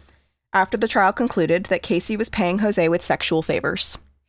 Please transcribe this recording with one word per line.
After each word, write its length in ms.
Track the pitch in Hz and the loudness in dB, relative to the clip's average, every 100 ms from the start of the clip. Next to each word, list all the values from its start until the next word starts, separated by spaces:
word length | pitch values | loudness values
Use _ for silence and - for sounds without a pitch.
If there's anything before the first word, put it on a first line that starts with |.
| _ _ _ _ _ | _ _ _ _ _
after 240 | 190 190 226 | 0 0 -2
the 120 | 226 | 0
trial 240 | 240 190 | 2 2
concluded 540 | 208 247 - 160 175 196 | 2 0 0 2 0 0
that 160 | 175 | -4
Casey 340 | - 196 - 214 | -2 -2 -2 -4
was 120 | 226 | -2
paying 300 | - 175 190 | -2 0 0
Jose 300 | 208 202 165 | 0 2 2
with 140 | 170 | 2
sexual 400 | - 143 - 160 | 0 -2 0 0
favors. 560 | 156 139 151 - - - - _ | 0 -2 -2 -2 -4 -6 -12 _